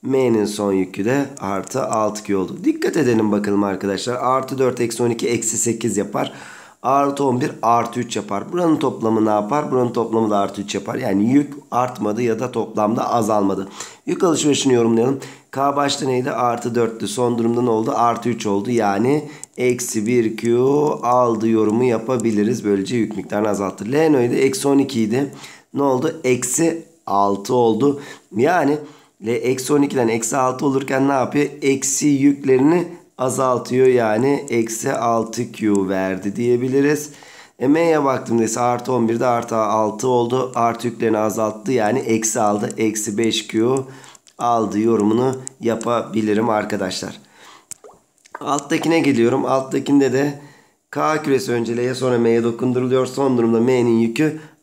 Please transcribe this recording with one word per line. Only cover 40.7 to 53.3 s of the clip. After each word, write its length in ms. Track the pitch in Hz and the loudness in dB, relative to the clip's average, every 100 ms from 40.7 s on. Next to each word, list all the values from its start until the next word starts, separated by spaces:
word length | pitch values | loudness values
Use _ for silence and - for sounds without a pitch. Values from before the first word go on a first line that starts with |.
| 113 120 | 0 -6
yüklerini 320 | 117 113 110 | -2 0 2
azalttı. 540 | 107 110 107 107 - | 0 0 -2 -4 -2
Yani 260 | 127 104 127 | 0 0 0
eksi 420 | 117 113 113 123 | 0 0 0 0
aldı. 280 | 104 104 120 - | 0 0 -2 -2
Eksi 420 | 110 107 113 104 | -2 -2 -4 -2
beş 280 | 113 110 - | 0 -2 -2
Q 300 | 110 117 135 135 - - - _ - | 0 0 0 -4 -14 -20 -20 _ -6
aldı 420 | 120 117 104 101 | -2 0 0 0
yorumunu 560 | 113 110 104 113 131 127 - - | 2 2 2 2 0 -2 -8 -6
yapabilirim 880 | 117 113 117 117 117 110 107 104 113 | -4 -2 -2 -2 -2 -2 0 0 2
arkadaşlar. 720 | 107 104 104 92 - - - - - - - - - - - _ _ _ - | 0 -2 -4 -4 -6 -10 -12 -20 -20 -20 -20 -20 -18 -20 -20 _ _ _ -10
Alttakine 600 | - 147 - 160 160 165 | -4 -4 -2 -2 2 2
geliyorum. 460 | 139 113 117 131 123 | 2 4 2 2 0
Alttakinde 640 | 135 135 139 139 143 135 | 0 0 -4 2 4 4
de 280 | 131 147 143 - - _ _ _ | 2 -2 -4 -14 -20 _ _ _
K 320 | 143 151 156 | -2 0 0
küresi 300 | 147 131 127 | 0 0 0
önce 240 | 120 113 120 | -2 -2 -2
L'ye 180 | 123 | -2
sonra 240 | 127 127 120 | -2 0 2
M'ye 240 | 117 117 | 4 2
dokunduruluyor. 640 | 117 113 127 123 127 131 123 | 2 0 -2 0 2 0 0
Son 320 | - 139 | 0 0